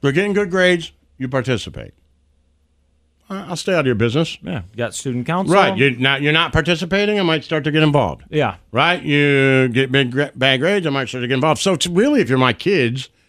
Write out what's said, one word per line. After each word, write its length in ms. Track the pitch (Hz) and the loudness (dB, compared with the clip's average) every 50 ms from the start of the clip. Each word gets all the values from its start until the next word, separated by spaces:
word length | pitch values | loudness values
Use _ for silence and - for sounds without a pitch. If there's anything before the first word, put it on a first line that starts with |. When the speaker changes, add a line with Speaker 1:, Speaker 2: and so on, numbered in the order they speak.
| - | 0
Speaker 1:
You're 80 | 139 | 0
getting 220 | 135 165 196 208 196 | 0 0 0 0 0
good 180 | 202 208 180 | -2 -2 -2
grades, 400 | 170 190 180 180 180 175 160 - _ _ _ _ _ _ | 0 2 2 2 2 0 -2 -8 _ _ _ _ _ _
you 120 | 131 131 | -8 -4
participate. 640 | 135 135 120 127 127 104 - - 67 - 55 50 _ _ _ _ _ _ _ _ _ _ _ _ _ _ _ _ _ _ _ _ _ _ _ _ _ _ _ _ | -2 -4 -2 0 -2 -4 -4 -8 -14 -14 -16 -16 _ _ _ _ _ _ _ _ _ _ _ _ _ _ _ _ _ _ _ _ _ _ _ _ _ _ _ _
I, 160 | 190 190 196 - | -12 -12 -10 -10
I'll 80 | 185 | -10
stay 180 | 156 - - 190 | -8 -2 0 0
out 80 | 165 | 2
of 40 | 147 | 2
your 100 | 131 120 | 2 2
business. 420 | 101 117 120 113 147 165 - - - | 2 0 0 2 0 -2 -2 -4 -12
Speaker 2:
Yeah, 220 | - - 180 123 87 90 | -10 -8 -8 -8 -8 -10
you 60 | - 110 | -8 -6
got 180 | 120 110 - | -6 -6 -6
student 300 | - - 139 123 123 120 120 | -8 -8 -6 -6 -6 -4 -4
council. 260 | 160 180 196 165 170 | -2 -2 0 2 4
Speaker 1:
Right, 220 | 202 190 151 190 185 | 4 4 4 2 2
you're 140 | 131 139 | 2 2
not, 300 | 127 120 127 135 139 135 | 2 2 0 0 0 2
you're 120 | 143 147 151 | 0 0 2
not 180 | 160 170 151 | 2 0 0
participating, 680 | 127 160 156 165 175 156 185 170 190 196 208 208 214 208 | 0 0 0 0 -2 -2 -2 -4 -2 0 0 0 0 0
I 20 | 190 | 0
might 220 | 165 160 156 - | 0 0 -2 -2
start 180 | - 165 156 131 | -4 -6 -4 -2
to 80 | 156 | 0
get 120 | 147 156 156 | 2 2 2
involved. 400 | 151 143 147 117 87 69 - - - | 4 4 2 0 0 -4 -8 -12 -6
Speaker 2:
Yeah. 260 | - 151 143 110 95 - _ _ - | -2 -2 -2 -2 -4 -8 _ _ 0
Speaker 1:
Right? 280 | 117 147 170 180 160 | 0 2 2 2 0
You 680 | 143 147 143 147 143 143 139 139 135 135 135 131 131 127 | -2 0 2 2 2 4 4 4 4 4 4 4 2 2
get 240 | 113 127 135 123 127 | 2 0 0 2 2
big 180 | 139 139 123 | 0 0 0
gra-, 200 | 120 131 147 139 - | -2 -4 -4 -4 -4
bad 240 | - - 139 131 131 | -2 0 0 2 2
grades, 260 | 135 175 202 202 175 | 2 0 0 0 -2
I 40 | 156 | -2
might 180 | 139 139 131 113 | -2 -2 -4 -4
start 140 | - 127 | -6 -8
to 60 | 120 120 | -4 -2
get 60 | 135 | 0
involved. 260 | 131 143 160 151 123 | 0 2 0 0 0
So 100 | - 190 185 | 0 -2 0
it's 140 | 156 - 180 | 0 -2 -2
really, 320 | 175 175 220 285 294 269 | 0 2 2 2 2 2
if 80 | 175 113 | 2 2
you're 100 | 131 131 | 2 2
my 140 | 131 123 113 | 2 2 0
kids, 540 | - - 175 202 170 127 117 120 131 131 - _ _ _ | 0 -2 -2 0 2 0 0 -2 -4 -8 -12 _ _ _